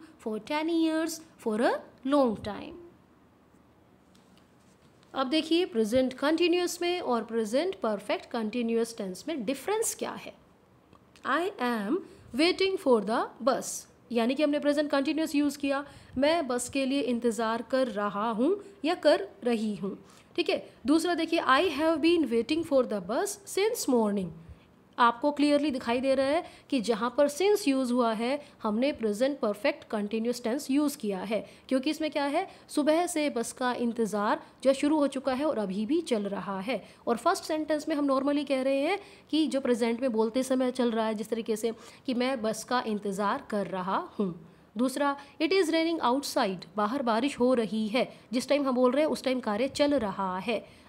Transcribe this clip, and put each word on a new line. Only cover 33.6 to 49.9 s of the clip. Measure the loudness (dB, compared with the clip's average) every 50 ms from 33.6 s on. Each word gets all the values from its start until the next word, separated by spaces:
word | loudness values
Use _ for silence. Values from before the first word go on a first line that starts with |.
| -2 -2 -2
इंतज़ार | 0 -2 -2 0 0 -2 0 0 0 0 0 0 -2 -4 -14 -10 0 2
जो | 2 2
शुरू | 4 2 2 4
हो | 4 2
चुका | 0 0 -2 -2 -2 -2
है | 0 0
और | -2 0
अभी | -2 -2 -2 -2 -4 -2
भी | 0 0 0
चल | 0 0 -2 -2 -2
रहा | -4 -6 -6 -6 -6 -6 -6
है। | -4 -4 -4 -6 -6 -10 -18 -8 -2
और | -2 -2
फर्स्ट | 0 2 0 0 0 -2
सेंटेंस | -4 -4 -2 -2 -2 -2 -2 -2 -2
में | -2
हम | 0 0
normally | 2 0 0 0 0 0 0 0
कह | 0 -2 0
रहे | 0 0 0 0
हैं | 0 0 -2 -4 -6 -12 -20 -20 -10 -2
कि | 0 0 0
जो | 2 0 0
प्रेजेंट | 0 0 0 2 2 0 0 0
में | -2 0
बोलते | 2 2 2 2 2 0 0
समय | 2 2 2 2 0
चल | 0 0 0 0
रहा | 2 0 0
है, | 0 -2
जिस | -4 -4 -4
तरीके | -4 -4 -2 -4 -4
से | -2 -2 -4 -4 -6 -14 -20 -20 -10 -4
कि | -4 -2
"मैं | 0 0 0 0 -2
बस | -2 -4 -4 -4 -4
का | -2 -2 0
इंतज़ार | 0 0 -4 -2 -2 -4 -2 0 0 0 0 -2 -4 -4
कर | -4 -4 -2
रहा | -4 -4 -6 -4 -2 -2 -2 -4 -6 -4 -4
हूँ।" | -2 -2 -4 -8 -14 -20 -20 -20 -20 -10 -4
दूसरा, | -2 0 0 0 0 0 0 0 -2 -8 -12 -6 -2
"It | 0 2
is | 4 4 4 4
raining | 2 2 2 2 0 0
outside", | 2 2 2 0 0 -2 0 0 0 0 -2 -6 -10 -8 -2
बाहर | -2 0 0 0 -2 0
बारिश | 0 2 2 2 0 0 2
हो | 2 4 4
रही | 2 2 0 -2 -2 -2
है, | 0 0 0 0 -2 -4 -16 -10 -4 -4
जिस | -2 0 2
टाइम | 2 2 2
हम | 2 2
बोल | 4 4 4
रहे | 4 4 2
हैं | 2
उस | 0 -2 -2
टाइम | -2 -2 -2
कार्य | -2 -2 -2 0 -2
चल | -2 0 0 2 2